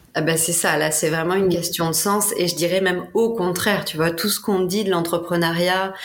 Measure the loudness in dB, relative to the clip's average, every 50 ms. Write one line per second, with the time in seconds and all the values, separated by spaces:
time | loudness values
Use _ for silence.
0 | -14 -8 -4 -2 0 2 2 2 0 0 0 0 2 2 2 2 2 0 0 0
1 | 0 0 0 0 0 0 2 2 2 2 2 0 -2 -2 -2 -2 -2 0 0 0
2 | 0 2 2 2 0 0 0 0 0 -2 0 0 0 0 2 2 2 0 0 -2
3 | -4 -2 0 0 0 0 0 0 -2 -2 -2 0 0 0 0 0 -2 -4 -2 0
4 | 0 0 0 -2 -2 -2 -4 -2 -2 0 0 0 0 0 0 0 0 0 0 0
5 | 0 0 -2 -2 -2 -2 0 0 0 0 0 0 0 2 2 0 -2 -4 -6 -8